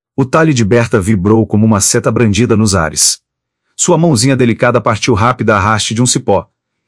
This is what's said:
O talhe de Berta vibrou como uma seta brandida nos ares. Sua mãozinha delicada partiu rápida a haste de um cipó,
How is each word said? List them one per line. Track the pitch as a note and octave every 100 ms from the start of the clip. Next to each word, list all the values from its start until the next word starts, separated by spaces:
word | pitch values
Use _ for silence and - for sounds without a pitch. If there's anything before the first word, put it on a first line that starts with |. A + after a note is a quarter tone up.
| _
O | -
talhe | B2+ E3 D#3+
de | B2
Berta | G2+ A#2+ A#2 A#2
vibrou | F#2 A2 G2 A2+ G#2
como | G#2 A2
uma | G2+
seta | - A#2+ C3
brandida | A2+ A2+ F#2+ A#2+ G#2+
nos | A2
ares. | F#2+ D#2 - - - _ _ _ _ _
Sua | - - D#3+
mãozinha | E3+ A#2+ C3 C3
delicada | A#2+ G#2+ B2 A#2+
partiu | A#2+ G#2+ -
rápida | G2+ A#2 B2 A2 G#2
a | G2+
haste | G#2+ -
de | A2+
um | B2
cipó, | C3+ - F#2+ - _ _ _